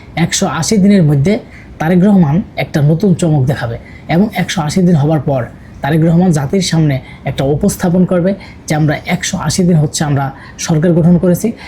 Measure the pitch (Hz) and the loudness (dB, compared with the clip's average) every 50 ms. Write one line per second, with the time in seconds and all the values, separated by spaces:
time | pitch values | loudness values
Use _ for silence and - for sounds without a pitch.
0 | - - - 156 170 175 - - 196 165 135 160 156 - 220 202 180 202 202 190 | -20 -10 -4 -4 -2 -2 -2 -2 -2 -4 -4 -4 -2 -2 0 2 4 4 4 4
1 | 160 147 151 139 135 190 214 247 - - - - - - - - 151 160 185 180 | 4 2 2 2 2 0 0 -2 -4 -10 -18 -20 -20 -18 -10 -6 -2 0 2 4
2 | 185 214 202 190 170 139 147 190 - - - - 147 - - 160 143 151 165 156 | 4 4 4 4 4 4 2 0 -2 -4 -8 -8 -6 -4 -2 0 2 2 2 2
3 | 214 202 170 - 180 160 151 147 127 139 127 - 131 117 117 - - - - - | 2 2 2 2 2 0 2 2 0 0 -2 -4 -6 -8 -8 -10 -12 -16 -20 -16
4 | - - 151 175 214 208 - 185 170 - - 190 151 151 - 190 180 175 180 139 | -8 -2 0 0 0 0 -2 -4 -4 -4 -4 -4 -4 -2 0 0 2 2 2 2
5 | 139 151 160 151 - 156 135 127 117 - - - - - - - - 139 165 156 | 2 2 0 0 0 -2 -2 -2 -4 -6 -10 -16 -20 -20 -14 -8 -4 -2 0 2
6 | 156 170 165 170 185 190 156 151 139 135 196 196 180 - 165 165 156 147 135 131 | 2 2 2 4 2 2 2 0 -2 -2 -2 -2 -2 0 0 0 2 0 0 -2
7 | - - - - - 143 135 - 135 135 151 - - 196 - - - 180 165 185 | -6 -10 -16 -10 -10 -6 -4 -2 -2 -2 0 0 0 -2 -2 -2 -2 0 2 2
8 | 180 - 185 175 170 190 202 - - - - - - - 156 151 156 147 147 - | 2 2 0 0 0 -2 -4 -4 -8 -16 -20 -12 -6 -4 -2 0 0 0 -2 -4
9 | - - 175 175 - - - 170 131 151 - - 180 170 180 151 147 151 - - | -4 -6 -6 -4 -4 -6 -6 -6 -4 -4 -2 0 2 2 2 2 0 0 -2 -4
10 | 165 147 143 139 139 135 - - - - - - - - 165 151 156 175 165 175 | -2 -2 -2 -2 -2 -4 -8 -12 -18 -20 -16 -10 -4 -2 0 0 2 2 2 2
11 | 156 175 180 165 185 180 175 175 - 233 226 - - | 4 4 4 4 4 2 0 0 -2 -4 -6 -8 -14